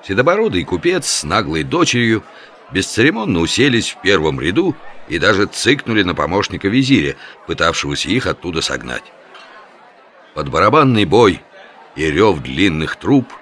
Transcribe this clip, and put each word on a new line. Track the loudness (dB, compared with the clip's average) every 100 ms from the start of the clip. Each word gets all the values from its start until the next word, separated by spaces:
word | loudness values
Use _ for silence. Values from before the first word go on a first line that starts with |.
| -4
Седобородый | 0 2 2 0 -2 -2
купец | -2 0 -2 -4
с | -6
наглой | -2 -2 0 -4
дочерью | -2 -2 0 0 0 0 -4 -20 -20 -20 -6
бесцеремонно | -4 -4 2 2 2 -2 0
уселись | 0 2 2 2 -2
в | -6
первом | 0 2 2 -2
ряду | -2 0 -2 -4 -12 -18 -8
и | -2
даже | 0 2 0
цыкнули | -2 -2 -2 0 0
на | 0
помощника | 0 -2 0 -2 -4 -2
визиря, | 0 2 2 0 -6 -14 -20 -10
пытавшегося | -2 0 0 -4 -6 -2
их | -2 -2
оттуда | -6 -6 -4
согнать. | -4 -6 -8 -12 -12 -20 -20 -20 -20 -20 -20 -20 -20 -20 -20 _ -16 -10
Под | -4
барабанный | 2 4 6 4 4 4
бой | 6 4 4 -8 -20 -20 -20 -20 -6
и | -2
рёв | 2 2 2
длинных | -4 -2 -2 -2 -6 -6
труб | 0 2 0 -12